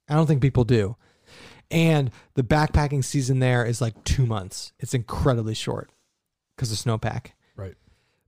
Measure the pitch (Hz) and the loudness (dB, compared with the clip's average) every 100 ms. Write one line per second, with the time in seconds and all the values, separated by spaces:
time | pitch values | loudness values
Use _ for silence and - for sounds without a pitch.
0 | - 156 160 143 139 - 113 117 98 - | -2 2 2 2 2 2 2 2 2 -6
1 | _ _ _ - - - _ 165 165 151 | _ _ _ -20 -20 -20 _ 2 4 4
2 | 131 - _ 139 127 151 156 156 147 143 | 0 -6 _ -4 2 2 2 2 2 0
3 | - 147 127 131 127 123 117 117 117 - | -2 -2 0 2 2 2 0 -2 -4 -4
4 | - - 120 107 92 - - _ - 127 | -2 0 2 -2 -6 -12 -16 _ -6 -4
5 | 104 - 143 117 110 107 - 113 - _ | -4 -2 0 0 -2 -6 -6 -8 -10 _
6 | _ _ _ _ _ - 117 107 123 110 | _ _ _ _ _ -8 -6 -4 -4 -4
7 | - - - _ _ - 95 - _ _ | -4 -6 -12 _ _ -16 -16 -16 _ _
8 | _ _ | _ _